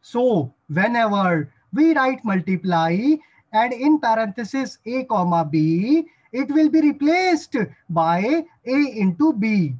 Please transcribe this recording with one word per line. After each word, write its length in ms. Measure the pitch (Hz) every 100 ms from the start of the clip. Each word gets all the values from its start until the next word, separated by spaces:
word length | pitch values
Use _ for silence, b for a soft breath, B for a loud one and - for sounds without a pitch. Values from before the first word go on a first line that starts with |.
So 520 | - 240 247 208 123 _ _
whenever 840 | 156 214 240 220 202 185 170 143 b b
we 240 | 214 320 302
write 280 | 262 262
multiply 920 | 226 190 185 185 185 165 165 175 262 311 b b _
and 200 | 214 240
in 260 | 240 277 302
parenthesis 760 | 254 220 220 190 214 269 247 - 214
A 200 | 254 254
comma 400 | 214 180 170 151
B, 600 | 156 156 165 214 320 320 b b
it 200 | 247 285
will 180 | 294 311
be 120 | 320
replaced 760 | 302 - 294 349 370 320 - 262 208 b _
by 560 | 165 160 175 214 330 320 b -
A 100 | 269
into 580 | 285 220 190 170 311
B. 400 | 233 220 208 156